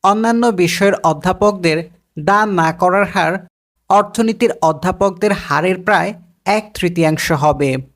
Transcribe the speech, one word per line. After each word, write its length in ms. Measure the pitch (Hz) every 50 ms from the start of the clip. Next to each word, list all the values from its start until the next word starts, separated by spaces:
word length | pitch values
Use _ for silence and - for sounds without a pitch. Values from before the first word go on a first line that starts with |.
| -
অন্যান্য 440 | 196 208 214 220 226 233 233 233
বিষয়ের 480 | 240 220 180 180 165 175 - 202 202 190
অধ্যাপকদের 960 | - - 165 156 151 - 185 185 180 - 208 202 190 175 165 156 160 170 170 _ _ _ _ _ -
দান 320 | 151 175 196 208 214 214
না 220 | 196 175 165 160 165
করার 340 | - 185 180 180 196 202
হার 400 | 175 - 196 170 160 175 190 - - _ _ _ _ _ _ _ _
অর্থনীতির 640 | 190 202 208 202 - - 226 226 220 220 240 220 - - -
অধ্যাপকদের 680 | 160 156 147 170 185 185 180 202 196 185 175 208 214 202
হারের 500 | - - - 147 143 156 185 190 185 180
প্রায় 320 | 208 208 175 165 190 220 - - _ _ _ _
এক 260 | - 202 214 - - _
তৃতীয়াংশ 580 | - 180 175 175 170 165 156 160 156 - - 170
হবে। 440 | 143 147 151 143 139 143 139 131 131 131 - _